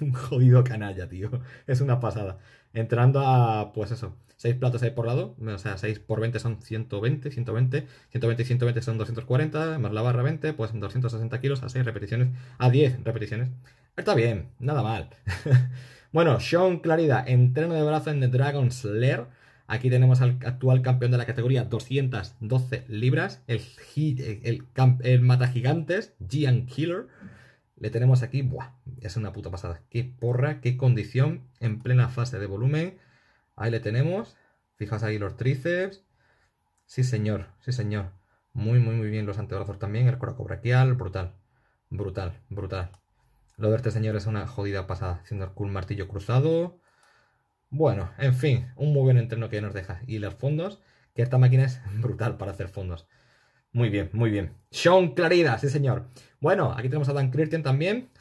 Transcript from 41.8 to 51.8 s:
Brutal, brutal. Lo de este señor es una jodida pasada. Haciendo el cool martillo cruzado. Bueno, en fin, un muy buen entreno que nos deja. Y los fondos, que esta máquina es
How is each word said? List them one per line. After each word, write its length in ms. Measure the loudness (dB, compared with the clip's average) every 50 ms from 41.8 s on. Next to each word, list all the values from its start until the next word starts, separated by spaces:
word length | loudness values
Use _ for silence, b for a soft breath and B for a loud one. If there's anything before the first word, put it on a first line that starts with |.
| _ _
Brutal, 500 | -8 -8 -6 -6 -6 -6 -6 -8 -8 -12 _ _
brutal. 440 | -12 -10 -8 -8 -6 -6 -8 -8 -12 _ _ _ _ _ _ _ _ _ _ _ _ -2
Lo 120 | 0 0
de 80 | 0 2
este 140 | 0 -2
señor 240 | -2 0 -2 0 -2
es 100 | -2 -2
una 220 | -2 -4 -4 -6 -6
jodida 400 | -6 -6 -6 -4 -4 -6 -6 -6
pasada. 320 | -6 -6 -4 -6 -6 -6 -8
Haciendo 220 | -10 -8 -8 -8
el 60 | -8
cool 200 | -8 -8 -8 -6
martillo 360 | -6 -6 -6 -6 -6 -6 -6 -8
cruzado. 720 | -8 -10 -4 0 2 2 2 2 2 0 -2 -4 -8 b b b b b b b b b b b b b b b b _ _ _
Bueno, 420 | -2 0 2 2 2 0 -4 -8 -6 0
en 160 | 2 2 2
fin, 340 | 4 4 2 2 2 0 -4 -6 -4
un 160 | 0 2 2
muy 100 | 4 6
buen 140 | 6 6 6
entreno 320 | 4 2 -2 -6 -6 -4
que 120 | -4 -4
nos 120 | -4 -4 -6
deja. 280 | -8 -8 -8 -10 -12 -10 -8
Y 120 | -8 -6
los 160 | -6 -8 -8
fondos, 440 | -4 -4 -2 -2 -2 -4 -6 -8 -12 b b b b b b b
que 80 | -2
esta 160 | -2 2 4 6
máquina 280 | 6 6 6 6 4
es 160 | 2 0 -6